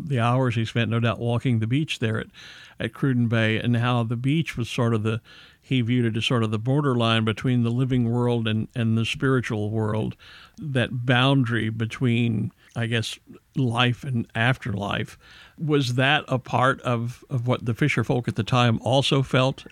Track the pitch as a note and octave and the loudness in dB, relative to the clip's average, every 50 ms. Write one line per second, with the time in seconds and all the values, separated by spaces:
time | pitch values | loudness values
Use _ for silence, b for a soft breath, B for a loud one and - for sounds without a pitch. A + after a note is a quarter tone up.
0 | - D#3 C#3 A#2 A2+ A#2+ B2 C3 C3 B2 G#2 A#2+ A2 - - A#2+ A#2 G#2+ A2+ A#2 | -4 -2 -2 0 2 2 2 2 2 0 0 -2 -2 -2 0 -2 0 0 0 0
1 | A#2 A#2 G2+ - A#2 A#2 A#2+ A2+ - C#3 A#2+ A2 A2 A2+ B2+ D3 D#3+ - - - | 0 0 0 0 -2 -2 -2 0 0 0 0 0 0 0 0 0 -2 -2 -4 -2
2 | A#2 A2 A2 - - - - B B B B B B B B B - A2+ - - | -2 -2 -2 -2 -6 -8 -14 B B B B B B B B B -8 -8 -6 -2
3 | - C#3 B2+ A#2+ A#2+ A2 A#2 A2+ A2+ G#2+ A2 G#2+ - A#2+ A#2+ A2+ A#2+ B2 B2 A#2+ | 0 0 2 2 2 2 2 2 2 2 2 0 0 0 2 2 2 2 0 0
4 | A#2 A2 B2 A#2 B2 C3+ D3 E3+ D#3 - - B2+ A#2 - - - A#2+ A#2 A#2 G#2+ | 0 -2 -2 -2 -2 0 0 0 -2 -2 -4 -6 -6 -4 -2 0 0 2 2 0
5 | G#2 A2+ A2 A2 - B B B B B B B B - C3+ B2+ A#2 A2 B2+ B2 | 0 0 -2 -4 -6 B B B B B B B B -2 0 0 0 2 2 2
6 | A#2 A2+ A2 A2+ A2 - C#3 A#2 A2+ G#2+ A2 G#2 A2 C3 C3+ D3 D3 C#3 B2 A#2+ | 2 0 0 0 0 0 0 2 0 0 0 -2 0 0 0 2 2 2 2 2
7 | A2+ A2+ A2+ A2+ A2 A2+ A2 - - C3 B2 B2 A#2 A#2 A#2 B2 C3+ B2 C3+ B2+ | 2 2 2 2 2 0 0 0 0 0 2 2 2 2 0 0 0 2 2 2
8 | A#2 A2+ A#2 B2 A#2+ A#2+ A#2+ A#2+ A2+ A2 G#2+ A2 - - - B2 A2+ A2+ A2+ A2+ | 2 2 2 2 2 2 2 0 0 0 0 -2 -2 -4 -4 -2 0 2 2 2
9 | A2+ - - - C#3+ C3 C3+ B2+ A#2 - A#2+ G#2+ G#2 G#2 A2 A2+ A2 G#2+ G#2+ G#2+ | 0 -2 -2 -2 0 2 2 2 0 -2 -4 -4 -2 -2 -2 -2 -2 0 -2 -2
10 | B1+ - - B B B B B B B B B - D3 C3 B2+ A#2+ - - B2+ | -2 -4 -6 B B B B B B B B B -8 -4 -2 -2 -2 -2 -2 -4
11 | A#2+ B2+ B2+ A#2+ B2+ C#3 C#3 C#3 B2 A2+ A#2+ A2 G#2+ A2 A2+ A2+ A2+ A2 - - | 0 2 4 4 4 4 4 4 2 2 0 -2 -2 -2 -4 -4 -4 -6 -4 -2
12 | C3+ A#2+ A#2 A#2 A#2 A#2 A2 G#2 G2 - - b b b b A2+ A#2 A2+ A#2+ A#2 | 0 0 2 2 0 0 0 -2 -4 -6 -8 b b b b -6 -4 -2 -2 -2
13 | G#2+ - - - _ - - - _ _ - C#3+ C3+ A#2+ A2+ A#2+ B2 B2 A#2+ - | -2 -4 -8 -14 _ -20 -20 -20 _ _ -4 -2 -2 0 2 2 2 2 0 -2
14 | - C#3+ B2 A#2 A2 - - A2+ A2+ B2 C3 - - B2 G#2+ G2+ G2+ G2+ - - | -4 -4 -4 -4 -4 -4 -2 0 2 2 0 0 -4 -6 -6 -4 -4 -4 -4 -4
15 | A2+ - - - B B B B B B B B E3 D3 D3+ C#3+ C3+ A#2+ B2 C3 | -6 -6 -10 -18 B B B B B B B B -2 0 0 0 0 0 0 0
16 | C3 C3+ D3+ D3 - - C3 B2 - - - A2+ B2+ C3 C3+ - - B2+ A#2+ A#2 | 2 2 2 0 0 -2 -4 -4 -4 -2 0 2 2 2 2 0 -2 -2 -2 -2
17 | A#2 A#2+ A#2+ - - - C#3 B2 A#2 B2+ B2 - - B2 A2+ - D3+ C#3 - B2+ | -2 -6 -8 -12 -10 -6 -6 -4 -2 -2 -2 -2 -2 -4 -2 0 0 0 0 0
18 | A2 - C#3 B2 A#2+ - - - - - C3 B2 B2 A#2+ A2 - - A2+ B2+ C#3 | 0 0 0 -2 -2 -4 -4 -4 -2 0 2 4 4 4 2 2 0 2 2 2
19 | C3 - D3+ C#3 C3 - - C3 C3 C3+ C#3+ - - - | 2 2 2 0 0 2 2 2 2 2 0 -4 -10 -6